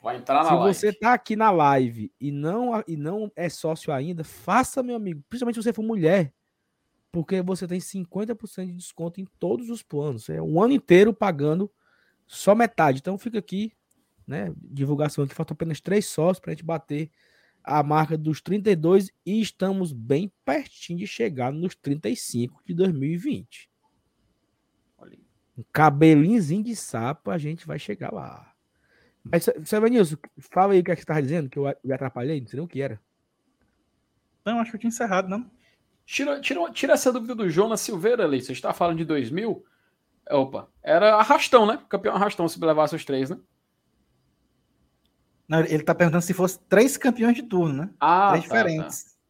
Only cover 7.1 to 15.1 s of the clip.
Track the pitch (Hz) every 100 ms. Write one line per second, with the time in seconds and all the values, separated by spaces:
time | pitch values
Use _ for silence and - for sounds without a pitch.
7.1 | 175 156 190 180 185 175 180 - 190 175
8.1 | 185 220 220 214 - 185 180 - - 165
9.1 | 170 190 _ 175 233 233 233 _ 147 147
10.1 | 117 - 160 160 156 226 277 - 175 208
11.1 | 220 202 147 147 165 202 _ _ _ _
12.1 | _ _ - - 214 233 - 156 131 185
13.1 | 196 240 220 - 185 214 _ _ _ _
14.1 | _ - 147 190 - - 139 139 147 151